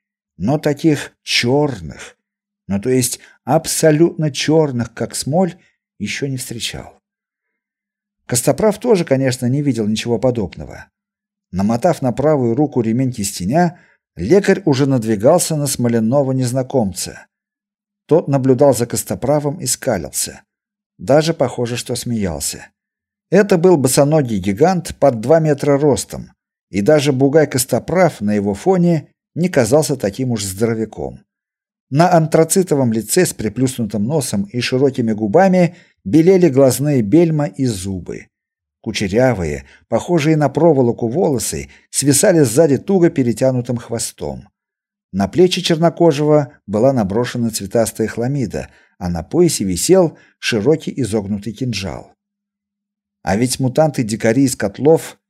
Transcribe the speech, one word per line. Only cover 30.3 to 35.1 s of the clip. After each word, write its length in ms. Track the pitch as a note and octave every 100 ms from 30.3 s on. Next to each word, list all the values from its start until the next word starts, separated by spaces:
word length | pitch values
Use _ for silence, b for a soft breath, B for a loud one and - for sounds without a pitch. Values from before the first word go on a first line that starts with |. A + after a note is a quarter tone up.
уж 120 | A2+
здоровяком. 760 | G2 F#2+ A2+ A2+ G#2+ F2+ C#2 C2 _ _ _ _ _ _ -
На 220 | C3+ F3
антрацитовом 800 | F3 D#3 D#3+ D#3+ F#3+ F3 D3 B2
лице 320 | A2+ G#2 F3+
с 120 | F3 -
приплюснутым 680 | G#2+ G#2 C3 - A2 G#2+
носом 420 | G#2+ D#3 B2 G#2 G2+
и 140 | B2+
широкими 500 | A#2 B2+ C#3 C3 A2+